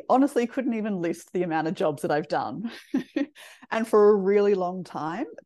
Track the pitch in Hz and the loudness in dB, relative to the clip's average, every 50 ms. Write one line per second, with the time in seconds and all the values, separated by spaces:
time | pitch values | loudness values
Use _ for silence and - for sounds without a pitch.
0 | - - 220 262 277 277 - 240 240 226 - 277 247 254 226 214 208 220 196 175 | 0 2 4 4 4 2 2 -2 -2 -2 -2 -4 -4 -2 -4 -4 -4 -4 -4 -4
1 | 165 165 165 - - - - 180 175 165 160 160 156 160 156 - - 156 147 - | -4 -4 -6 -6 -10 -6 -4 -4 -2 0 -2 -2 -2 -2 -2 -2 -2 -2 -2 -2
2 | - 160 147 151 - - 170 143 113 107 127 170 220 226 - - - _ - - | -2 -2 -2 -2 -2 -2 -4 -4 -4 -4 -8 -8 -10 -10 -12 -14 -8 _ -6 -6
3 | - - _ 277 285 - _ - - - - _ - - 220 226 226 - 214 214 | -6 -4 _ -6 -6 -6 _ -16 -20 -20 -20 _ -10 -6 -4 -4 0 2 4 6
4 | 208 208 214 196 185 196 202 208 202 202 202 185 180 175 185 185 170 - - 135 | 8 8 6 6 4 2 4 4 4 4 2 2 0 -2 -4 -8 -10 -10 -8 -8
5 | 147 156 175 226 311 480 - - - | -6 -6 -6 -8 -8 -10 -12 -18 -20